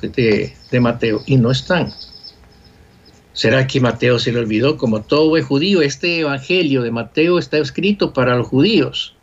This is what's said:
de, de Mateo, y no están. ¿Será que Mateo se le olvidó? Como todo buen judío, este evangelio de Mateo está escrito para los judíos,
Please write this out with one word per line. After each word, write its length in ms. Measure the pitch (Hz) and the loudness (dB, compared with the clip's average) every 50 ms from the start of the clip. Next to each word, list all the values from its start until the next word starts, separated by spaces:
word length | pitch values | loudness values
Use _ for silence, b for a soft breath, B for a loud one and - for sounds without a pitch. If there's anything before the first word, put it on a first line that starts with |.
de, 520 | - 87 - - 120 110 104 101 95 - - - - - | -8 -8 -2 0 2 2 2 0 -2 -4 -10 -16 -12 -4
de 80 | - 123 | 0 0
Mateo, 420 | 123 117 117 120 123 113 107 110 - | 2 2 0 0 -2 -2 -2 -2 -2
y 120 | - 135 131 | 2 2 2
no 140 | 120 117 | 4 2
están. 420 | 135 131 - - 185 170 135 - - - - - - - - - - - - - - - - - - - - _ - - _ - - - _ _ - | 0 -2 0 -2 0 0 0 -4 -6 -14 -20 -20 -20 -20 -20 -20 -20 -20 -20 -20 -20 -20 -20 -20 -20 -20 -20 _ -20 -20 _ -20 -20 -20 _ _ -10
¿Será 340 | - - 113 123 135 131 135 | -4 -2 0 2 2 0 0
que 120 | - 139 | 0 0
Mateo 400 | 127 117 113 - 127 123 123 117 | 0 0 0 0 0 2 2 2
se 120 | 110 127 | 0 -2
le 80 | 117 120 | -2 -2
olvidó? 380 | 117 104 110 107 123 143 160 - | -2 0 0 0 0 0 0 0
Como 240 | 117 110 110 107 | -2 -2 -2 -2
todo 280 | 107 - 147 147 156 156 | -2 0 0 2 2 2
buen 140 | 160 160 143 | 2 0 0
judío, 380 | 131 139 139 160 196 202 175 | 0 -2 -2 0 2 2 2
este 380 | 151 139 143 - - 175 175 165 | 2 0 -2 -4 -4 -4 -2 -2
evangelio 600 | 160 143 139 135 135 - 180 185 175 147 135 131 | -2 -2 -4 -6 -4 -2 0 0 0 2 0 0
de 100 | 120 117 | 0 -2
Mateo 480 | 117 117 113 - - 151 160 175 180 175 | -4 -6 -6 -6 0 0 2 2 2 0
está 180 | 143 - - 151 | 0 0 -2 -2
escrito 560 | 147 135 - - 165 202 208 202 180 156 - | -2 -2 -4 -2 0 0 0 0 0 -2 0
para 220 | 135 123 123 123 | 0 0 2 2
los 120 | 120 113 - | 0 0 0
judíos, 680 | - 127 147 214 226 170 127 - - - - - _ _ | 2 2 4 4 4 2 2 0 -2 -8 -10 -10 _ _